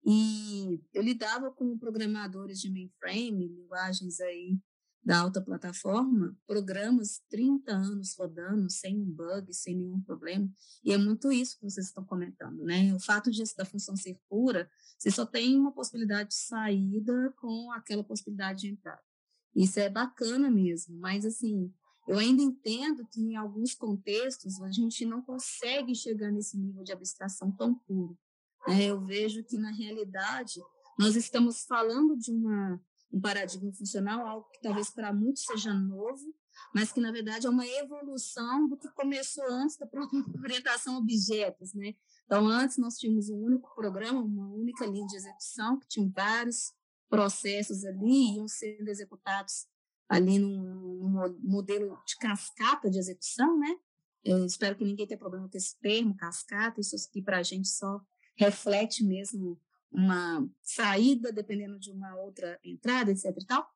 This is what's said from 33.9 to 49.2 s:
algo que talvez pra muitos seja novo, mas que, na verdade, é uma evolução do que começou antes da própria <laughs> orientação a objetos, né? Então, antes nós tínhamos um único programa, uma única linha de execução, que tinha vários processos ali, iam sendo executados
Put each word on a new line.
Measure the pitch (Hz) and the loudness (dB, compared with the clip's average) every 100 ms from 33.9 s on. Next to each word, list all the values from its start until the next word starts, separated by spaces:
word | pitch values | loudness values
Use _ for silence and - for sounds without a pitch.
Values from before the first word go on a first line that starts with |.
| 214 196 226 226 | -2 -2 -2 -4
algo | 220 214 | -8 -12
que | - | -10
talvez | 214 208 202 | -4 -2 -4
pra | - 208 | -6 -2
muitos | 202 226 277 | 0 0 0
seja | - 220 220 | -4 -4 0
novo, | 196 196 190 214 277 294 - _ - - | 0 0 -2 -6 -6 -12 -18 _ -20 -4
mas | - 220 | -2 0
que, | - | 0
na | 233 | -2
verdade, | 226 214 226 240 | -2 -6 -2 2
é | |
uma | 247 247 | 2 2
evolução | 262 277 294 285 269 - 254 233 269 302 | -4 -6 -10 -10 -8 -8 -8 -2 2 2
do | 285 | 0
que | 285 | -10
começou | - 277 277 277 302 262 | -4 -2 -2 -4 -4 -2
antes | 247 285 - | 0 -2 -4
da | 226 | -10
própria | 277 285 277 | -8 -2 -2
<laughs> | - 254 | -2 -6
orientação | 262 254 262 240 262 254 | -4 -2 0 -2 -2 0
a | |
objetos, | 220 220 190 214 196 - 185 | 2 2 2 0 0 -4 -12
né? | 202 202 214 _ _ _ | -8 -8 -10 _ _ _
Então, | 202 214 | 4 6
antes | 233 269 262 | 6 2 2
nós | 240 - | -2 -2
tínhamos | 240 220 208 | 2 2 2
um | 208 | -2
único | 226 254 247 | 2 2 0
programa, | - 214 185 220 262 | -4 -4 -2 -2 0
uma | 220 202 196 | 0 -2 -4
única | 208 233 254 220 | -4 -4 -2 -4
linha | 196 202 | -4 -6
de | 196 | -8
execução, | 196 - - - 220 269 | -12 -14 -12 -6 -2 -2
que | _ | _
tinha | - 190 | 0 0
vários | 185 202 226 240 233 - _ _ _ _ | 2 2 2 0 -4 -6 _ _ _ _
processos | 214 202 - 202 202 208 196 196 | 4 4 0 -4 -2 -2 -4 -6
ali, | 190 214 269 240 208 | 0 6 6 6 2
iam | 214 | -4
sendo | - 220 214 208 | -6 -8 -6 -6
executados | 202 196 202 | -6 -8 -10